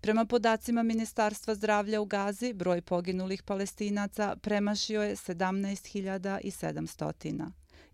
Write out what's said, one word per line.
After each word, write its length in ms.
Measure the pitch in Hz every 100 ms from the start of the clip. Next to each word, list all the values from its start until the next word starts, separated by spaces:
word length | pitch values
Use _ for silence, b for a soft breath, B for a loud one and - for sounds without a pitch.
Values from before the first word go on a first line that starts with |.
Prema 240 | - 220 226
podacima 580 | 240 226 220 - 233
Ministarstva 720 | 226 226 226 - 214 214 - 214
zdravlja 460 | 208 208 208 214
u 40 | 208
Gazi, 480 | 202 196 202 247
broj 280 | 208 180 175
poginulih 640 | 175 180 175 185 185 190
Palestinaca 920 | - 196 196 - 208 208 202 - 208 -
premašio 680 | - 202 208 208 - 214
je 140 | 208 202
sedamnaest 720 | - 175 185 190 196 196 -
hiljada 520 | 208 190 190 190 196
i 80 | -
sedamstotina. 1000 | 185 165 156 160 - 151 156 156 156 - - B B B